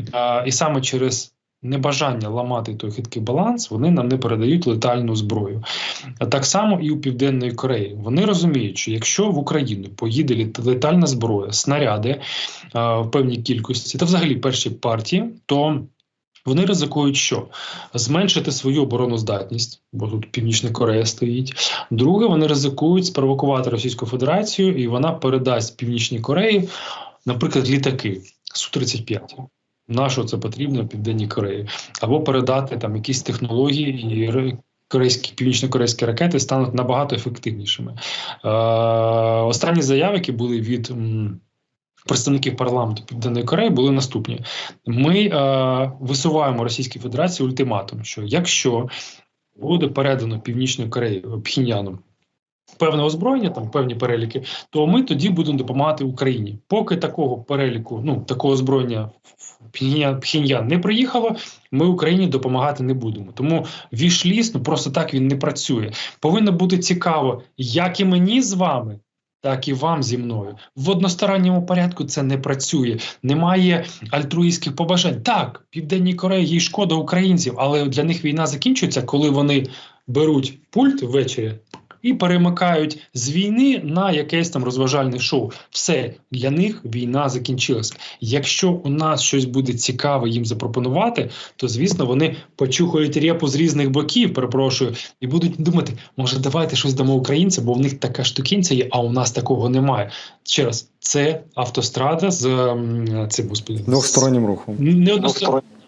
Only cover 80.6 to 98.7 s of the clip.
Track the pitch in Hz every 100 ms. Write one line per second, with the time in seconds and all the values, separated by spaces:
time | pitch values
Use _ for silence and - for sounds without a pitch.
80.6 | _ 214 269 277 120 139 120 - 110 107
81.6 | _ - _ - 240 262 180 180 175 175
82.6 | 180 160 156 - - 131 123 165 202 226
83.6 | 277 233 156 170 196 151 147 165 170 139
84.6 | 123 127 131 143 131 120 - 135 107 -
85.6 | - - - 143 107 - - 127 131 151
86.6 | 208 220 113 120 123 139 139 127 123 127
87.6 | - 113 110 - - - 110 143 139 -
88.6 | 185 175 139 147 156 147 - 139 131 131
89.6 | 131 117 - 127 147 135 117 117 117 110
90.6 | 113 123 127 151 233 233 - - - -
91.6 | 123 113 196 170 123 135 160 - - -
92.6 | 131 - 170 160 147 147 165 165 151 139
93.6 | 165 143 139 139 - 240 202 165 123 131
94.6 | 135 131 123 113 - - 127 165 170 160
95.6 | 156 165 127 110 - - 127 135 135 156
96.6 | 156 135 139 131 135 135 127 147 190 156
97.6 | 117 123 135 135 - - 117 - 131 202
98.6 | 185